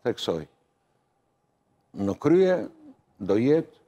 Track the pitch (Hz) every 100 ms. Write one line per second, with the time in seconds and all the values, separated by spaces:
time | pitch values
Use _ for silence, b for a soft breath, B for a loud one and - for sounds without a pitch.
0 | 127 104 - 85 76 _ _ _ _ _
1 | _ _ _ _ _ _ _ _ _ -
2 | 101 95 147 175 185 180 101 - - -
3 | _ _ 92 98 127 156 156 _